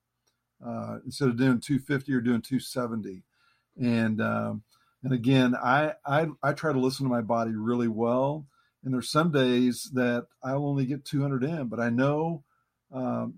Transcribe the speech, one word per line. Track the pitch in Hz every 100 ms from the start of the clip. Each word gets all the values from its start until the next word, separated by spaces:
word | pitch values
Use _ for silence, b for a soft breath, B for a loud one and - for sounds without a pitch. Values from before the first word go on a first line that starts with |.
| _ _ _ _ _ _ 123
Uh, | 117 110 117 127
instead | - 139
of | 117
doing | 131 120
two | - 135
fifty, | - 139 135
you're | 131
doing | 120 117
two | - 127
seventy. | - 131 120 113 101 95 - _ _ _ _ -
And, | 123 117 113 110
um, | 110 110 110 107 - _ _ _
and | 131
again, | 127 113 135 123 123
I, | 127 135 151 - 143
I, | 143 160 -
I | 139
try | 143 160
to | 131
listen | 131 135 135
to |
my | 120
body | 110 117 113 110
really | 110 120 117
well. | 110 117 123 135 156 143 _ _ _
And | 135
there's | 127 -
some | 151 170
days | 147 127 123 127 120 -
that | 127 123 120 120 _
I'll | 131 139 143
only | 139 131
get | 143
two | - 143
hundred | 143 135
in, | 135 165 120
but | 110
I | 117
know, | 120 139 147 165 165 - _ _ _ _
um, | 131 123 120 117